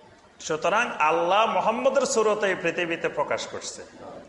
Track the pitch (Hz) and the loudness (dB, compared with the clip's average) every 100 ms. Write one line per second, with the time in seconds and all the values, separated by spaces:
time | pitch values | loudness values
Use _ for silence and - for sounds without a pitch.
0 | - - - - - 156 170 208 240 - | -20 -20 -20 -12 -6 -2 2 2 0 2
1 | 156 165 170 202 226 190 185 233 262 269 | 2 4 4 4 4 2 0 2 2 2
2 | 254 220 214 208 202 180 170 165 170 165 | 2 2 2 2 0 0 -2 -2 -4 -2
3 | 156 147 139 113 - 101 - - 87 - | -4 -2 -2 -2 -4 -10 -12 -14 -16 -18
4 | 82 - | -18 -18